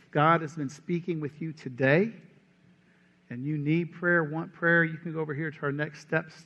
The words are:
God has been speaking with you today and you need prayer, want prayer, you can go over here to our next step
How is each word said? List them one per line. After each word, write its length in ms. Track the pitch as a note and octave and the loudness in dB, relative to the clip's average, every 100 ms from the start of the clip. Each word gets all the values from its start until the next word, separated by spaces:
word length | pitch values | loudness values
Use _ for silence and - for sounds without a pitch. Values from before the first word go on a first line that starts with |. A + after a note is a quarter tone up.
| _ | _
God 320 | D3+ D3+ E3 | 2 4 4
has 120 | D#3+ | 0
been 140 | D#3 C#3 | -6 -8
speaking 520 | - - F3 F3 E3 | -8 -6 -4 -4 -6
with 200 | D3 - | -8 -8
you 120 | D#3+ | -12
today 600 | D3+ C3+ B2 C3+ D3+ A3 - - _ _ _ _ _ _ _ _ _ _ | -10 -12 0 4 4 2 -4 -20 _ _ _ _ _ _ _ _ _ _
and 140 | B2 | -8
you 120 | C#3 D#3 | -6 -2
need 360 | C#3+ E3 E3 | 0 0 0
prayer, 320 | - F3 F3 | -2 2 2
want 280 | D#3 D#3 E3+ | 2 -4 -8
prayer, 320 | - E3+ E3+ | -2 2 4
you 140 | D#3+ D#3+ | 4 -2
can 140 | E3+ | -8
go 80 | D#3+ | -6
over 120 | D#3 | -6
here 180 | C#3+ D#3+ | -4 -6
to 120 | D3 | -4
our 100 | C#3+ | -4
next 300 | C#3+ D3 - | -4 -6 -8
step 240 | - D#3+ D#3+ - | -4 -4 -4 -10